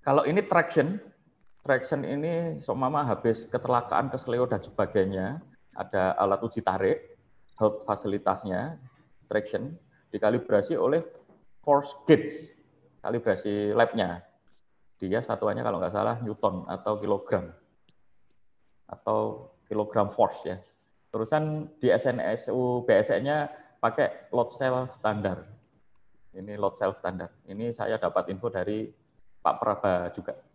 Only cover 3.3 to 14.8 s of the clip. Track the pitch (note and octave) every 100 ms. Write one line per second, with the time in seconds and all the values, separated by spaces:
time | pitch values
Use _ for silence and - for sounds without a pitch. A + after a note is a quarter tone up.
3.3 | A2 - B2 - A#2+ - E2 C3 C3 -
4.3 | A#2+ B2 G2+ - - G2 G#2 F#2+ F#2+ G2
5.3 | D#3 - _ _ - - G2+ F#2 - G2
6.3 | G2 A#2 - - F#2+ F#2+ D#3 - - _
7.3 | _ - - G#2+ - - G2+ G2+ G2+ G2
8.3 | F#2 G2+ F#2 C#3 D#3+ - _ _ - _
9.3 | G#2+ - G2 C3 E3+ _ _ _ G2+ G#2+
10.3 | A#2+ - G#2 F#2 D#3 G2+ E3 E3 - _
11.3 | _ - - - C#3+ C#3+ - - D3+ -
12.3 | - - - _ _ _ _ - A#2 -
13.3 | F#2+ G#2+ G#2 G#2 A2 A2+ A2+ F2+ F2 -
14.3 | _ _ - _ _